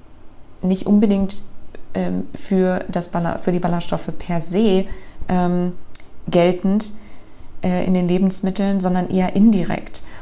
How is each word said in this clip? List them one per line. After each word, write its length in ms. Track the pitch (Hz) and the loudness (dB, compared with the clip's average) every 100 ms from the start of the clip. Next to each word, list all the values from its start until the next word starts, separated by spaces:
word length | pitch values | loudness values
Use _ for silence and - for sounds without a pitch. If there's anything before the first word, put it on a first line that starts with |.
| - - - - - - | -16 -18 -16 -16 -18 -6
nicht 240 | 185 190 - | -2 -2 2
unbedingt, 580 | 208 214 196 190 - - - - - - | 4 4 2 0 -2 -4 -6 -8 -6 -4
ähm, 340 | 190 180 185 185 - | -2 -2 -2 -4 -6
für 500 | - 190 185 185 - | -2 2 2 0 -2
das 220 | 180 170 | -4 -4
Balla-, 300 | 175 170 - | -2 -2 -2
für 120 | - | 0
die 80 | 175 | 0
Ballaststoffe 520 | 170 175 170 165 - 160 | 0 0 0 -2 -2 -2
per 220 | - 175 | 0 -2
se, 460 | 151 180 220 190 196 - - - - | 0 2 4 4 2 -4 -10 -6 0
ähm, 460 | 185 175 175 175 170 - - - - - | 2 2 2 0 -4 -6 -8 -8 -8 0
geltend, 640 | 170 175 180 190 202 - - - - - - - - | 4 4 2 2 0 0 -4 -8 -12 -12 -14 -10 -4
äh, 220 | 185 180 180 | -2 0 2
in 80 | |
den 140 | 185 180 | 2 2
Lebensmitteln, 720 | 180 196 185 190 185 202 196 | 2 2 2 -2 0 0 2
sondern 300 | 185 185 180 | 2 0 2
eher 260 | 185 185 196 | 2 2 6
indirekt 680 | 214 202 170 - - - - - | 6 6 2 -2 -4 -8 -8 -6